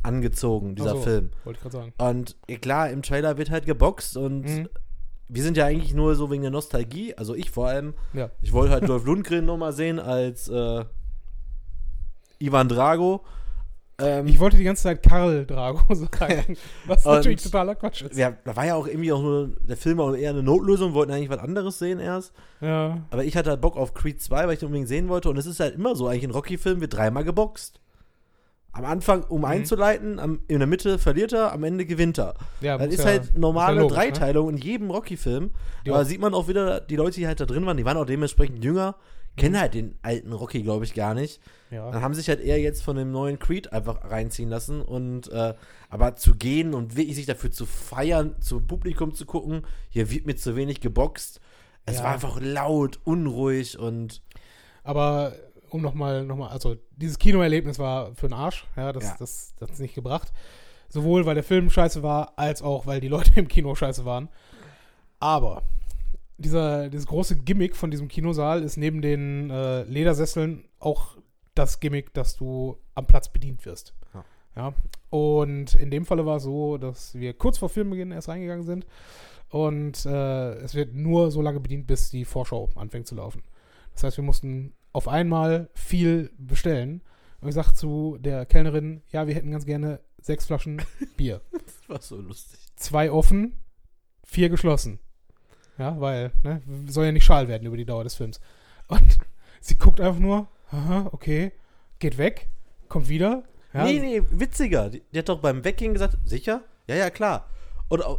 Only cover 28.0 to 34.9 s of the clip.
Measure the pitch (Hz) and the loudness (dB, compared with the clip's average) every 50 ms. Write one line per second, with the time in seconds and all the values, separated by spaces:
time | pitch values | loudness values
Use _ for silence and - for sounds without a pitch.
28 | _ _ _ _ _ _ _ _ _ _ _ _ _ - - - 131 143 - 185 | _ _ _ _ _ _ _ _ _ _ _ _ _ -16 -12 -10 -8 -6 -6 -2
29 | - 208 196 185 - - 165 151 151 135 160 220 - - 226 196 202 208 214 214 | 0 2 2 2 0 -4 -4 -4 -2 -2 -2 -4 -2 -2 -2 2 2 2 2 0
30 | 208 214 208 - 147 156 156 - - - 151 139 135 143 180 190 - 202 190 175 | -4 -8 -8 -6 -6 -6 -6 -6 -4 -2 0 0 0 0 0 0 0 0 0 2
31 | - 151 139 170 220 220 240 220 220 - - 147 156 160 175 185 180 160 170 160 | 2 2 2 2 0 0 0 0 -2 -2 -2 -4 -6 -4 -4 -4 -6 -4 -2 0
32 | 170 170 156 143 107 90 - - - - - - 139 147 135 127 139 147 - - | 0 0 0 -2 -4 -6 -6 -10 -12 -12 -10 -6 -6 -4 -4 -2 -4 -2 0 2
33 | 143 202 202 196 127 - - 165 165 160 160 170 175 - - 160 156 139 - 175 | 2 2 2 2 2 2 2 4 4 2 2 2 2 2 4 4 4 4 2 2
34 | 220 277 139 156 143 139 147 151 156 160 147 139 131 185 240 220 208 190 | 0 0 0 0 0 0 2 0 0 0 -4 -6 -6 -6 -6 -6 -6 -6